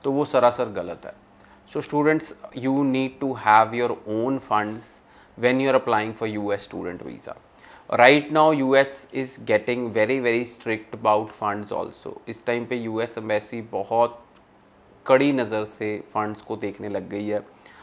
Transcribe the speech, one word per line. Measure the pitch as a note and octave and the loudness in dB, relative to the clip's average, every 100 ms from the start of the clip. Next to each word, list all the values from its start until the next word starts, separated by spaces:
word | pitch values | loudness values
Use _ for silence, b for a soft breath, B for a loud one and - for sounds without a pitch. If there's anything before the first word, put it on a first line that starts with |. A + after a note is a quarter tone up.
तो | C#3 | -2
वो | C#3 D3 | -2 2
सरासर | C3+ A#2+ A#2+ A#2 | 4 4 4 -4
गलत | G2 F2 E2 - | -6 -8 -10 -14
है। | - _ _ b b - | -18 _ _ b b -10
So | D3+ | -8
students, | - D3 D3 D#3 D#3 - - C3 | -4 0 2 2 -2 -12 -14 -6
you | B2+ C#3 C#3 | -2 2 2
need | C3 C3 C3 | 0 -2 -4
to | C#3 A#2+ | -6 -2
have | G#2+ G#2+ A2 A#2+ | 4 6 6 2
your | A#2+ - G#2+ | -2 -2 -4
own | A2 B2 C3+ - | -2 0 -2 0
funds | G#2+ G#2 A2 - - _ b b - | 0 0 -6 -14 -20 _ b b -2
when | A#2+ C3 | 0 2
you | C3+ | 4
are | C3 | 2
applying | B2 A2 G#2+ | 2 0 0
for | A2 A2+ G#2 | -6 -6 -4
U | G2+ G2+ | -4 -4
S | - | -6
student | G2+ F2+ F2 - | -10 -8 -10 -12
visa। | A#1 - - _ _ b b b - | -14 -14 -16 _ _ b b b 6
Right | B2 D3 D3 | 8 8 4
now | D#3 D#3 D3+ | 4 4 4
U | C3 C3+ | 4 4
S | C3+ - - C3+ | 2 -2 -10 -8
is | C3 - A2+ | -8 -6 0
getting | - - B2 A#2+ | 0 2 -4 -2
very, | G#2+ G#2+ C3+ A#2+ | 0 0 2 0
very | A#2 A#2+ - | 0 -2 -8
strict | A#2+ A2 - A2 | -6 -6 -6 -4
about | A2+ G#2+ A2 - | 2 2 0 -6
funds | G#2 G2+ G#2 | -4 -4 -6
also। | - - - - - - | -6 -8 -10 -14 -14 -14
इस | A2 - | -10 -4
time | A#2+ A2+ | -4 -4
पे | B2 | -6
यूएस | A2+ A2 A#2 A2+ | -4 -4 -4 -6
embassy | A2 G#2+ - A#2 | -2 -2 -4 -12
बहुत | A2 F#2 G2+ A2+ A#2+ - - _ _ _ _ _ _ - - | -8 -8 -2 0 0 -2 -20 _ _ _ _ _ _ -6 4
कड़ी | C3 C#3+ | 6 6
नज़र | C3+ A2 G#2+ G#2+ | 2 0 -2 -4
से | - G#2+ G#2 - | -6 -6 -6 -6
funds | G#2+ G#2+ G#2+ | -4 -4 -6
को | - A2 | -10 -8
देखने | G2+ - G#2 | -8 -8 -8
लग | G2+ F#2 | -8 -6
गई | G#2 G#2 | -8 -4
है | G#2 - - B B | -4 -6 -20 B B